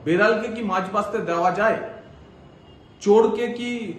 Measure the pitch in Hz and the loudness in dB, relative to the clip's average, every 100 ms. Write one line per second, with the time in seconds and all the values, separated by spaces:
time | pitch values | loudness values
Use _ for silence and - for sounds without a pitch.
0 | 151 180 214 220 - 233 202 185 185 208 | 0 2 4 2 -2 -6 -4 -4 -2 -4
1 | 202 220 175 170 185 180 220 - - - | -4 -4 -4 0 0 2 0 0 -6 -14
2 | - - - - - - - - - - | -20 -20 -20 -20 -20 -20 -20 -20 -20 -2
3 | 202 214 220 - 240 240 240 240 202 | 4 6 6 2 -4 -4 -6 -6 -8